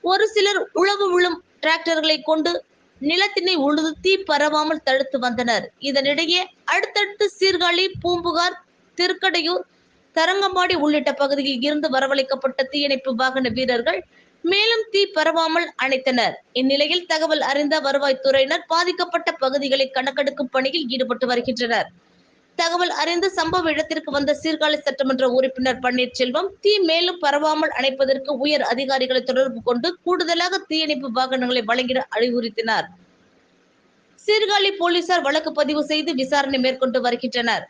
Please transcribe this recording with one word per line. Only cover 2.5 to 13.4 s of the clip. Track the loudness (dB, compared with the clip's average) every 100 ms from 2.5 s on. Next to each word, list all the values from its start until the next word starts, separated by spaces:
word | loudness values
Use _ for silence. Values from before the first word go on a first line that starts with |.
| -2 -8 _ _ _
நிலத்தினை | -2 0 0 0 0 2
உழுது | 2 2 0 -2
தீ | 0 0 2
பரவாமல் | 2 2 2 0 -2 0
தடுத்து | 0 0 -2
வந்தனர். | -2 -2 0 -2 -2 _
இதனிடையே | -2 0 0 0 2 0 0 _ -2
அடுத்தடுத்து | -2 0 -2 -2 -2 -4 2
சீர்காழி, | 0 2 0 2 -2 -2
பூம்புகார், | -2 -2 -2 0 -2 -4 _ _ _ -4
திருக்கடையூர், | -2 0 0 0 -2 -4 -6 _ _ _ _ 0
தரங்கம்பாடி | 2 2 0 0 0 2
உள்ளிட்ட | 2 2 0
பகுதியில் | 0 0 0 -2 -2 -2
இருந்து | -2 0
வரவழைக்கப்பட்ட | 0 0 0 -2 -2 -2 -2
தீயணைப்பு | -4 -2 0 -2 -4 -2
வாகன | 0 0